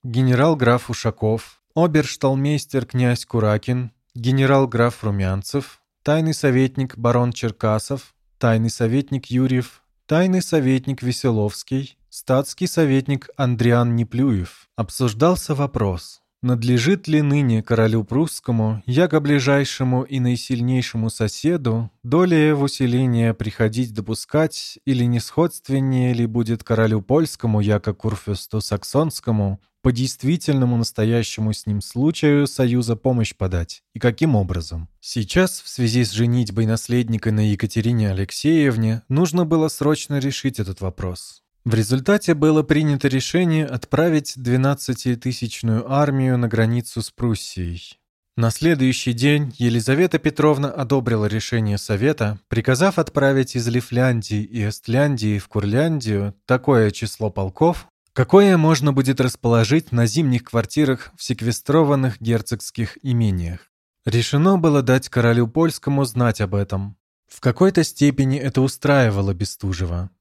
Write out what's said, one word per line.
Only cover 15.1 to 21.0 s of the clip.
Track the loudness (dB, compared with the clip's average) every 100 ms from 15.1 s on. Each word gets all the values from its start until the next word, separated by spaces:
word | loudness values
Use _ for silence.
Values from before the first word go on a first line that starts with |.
| 2 0 0 -4 -4
вопрос, | -4 -2 -2 -2 -10 -20 _ _
надлежит | -2 0 2 2 2 0 0
ли | 0
ныне | 2 2 2 0
королю | 0 2 2 0
прусскому, | 0 -2 -2 -4 -4 0 0 -2 -2
яко | 2 2 2
ближайшему | 2 0 2 0 0 -2 0 0
и | -2 -2
наисильнейшему | 0 -2 -4 -2 0 0 -2 -4